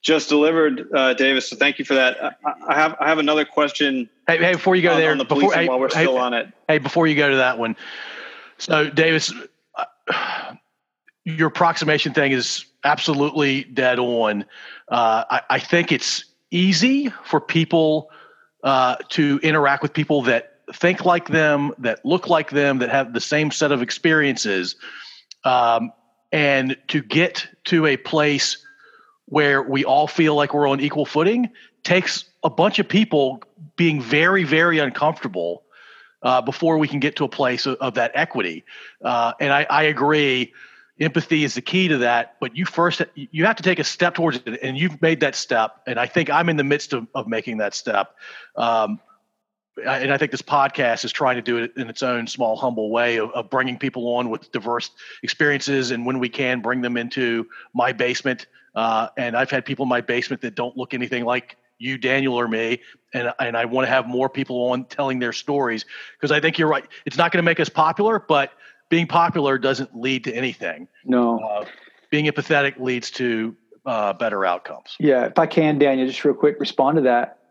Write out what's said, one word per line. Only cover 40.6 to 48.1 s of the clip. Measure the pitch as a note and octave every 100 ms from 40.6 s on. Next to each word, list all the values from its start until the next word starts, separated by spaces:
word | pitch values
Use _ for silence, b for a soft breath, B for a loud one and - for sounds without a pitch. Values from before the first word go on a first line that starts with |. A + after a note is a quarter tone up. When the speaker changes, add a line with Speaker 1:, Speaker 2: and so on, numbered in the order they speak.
| B B B _
Speaker 2:
empathy | D#3 D#3+ D#3 D#3
is | C#3+ B2
the |
key | - F#3 F#3
to | C#3+
that, | A#2+ A#2+ A#2 _
but | C3 B2
you | F3+
first, | - E3+ - E3+ -
you | C#3 D#3 F#3+
have | A3
to |
take | F3+ F3+
a |
step | - - F3
towards | F3 E3 B2 A#2
it, | A#2
and | C3 C3
you've | F3+ D3+
made | E3 D#3
that | C#3+ -
step, | - A#2 A2 - -
and | A#2
I | B2
think | F3 E3
I'm | D3 E3+
in | D#3
the |
midst | C#3 D3 -
of, | C3+ A2+ C3+
of | G#2+
making | A2+ A2+ A2
that | G2+
step. | - - G#2 G2